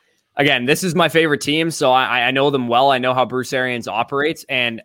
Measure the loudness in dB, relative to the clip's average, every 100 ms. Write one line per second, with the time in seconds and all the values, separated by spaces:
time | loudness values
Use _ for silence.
0 | _ _ _ 0 2 2 0 0 0 0
1 | 2 2 2 0 -2 -2 -2 0 2 2
2 | 2 0 0 2 2 0 0 2 4 2
3 | 0 0 0 -2 -4 -4 -2 -4 -6 -4
4 | -4 -2 -4 -4 -6 -2 -2 -6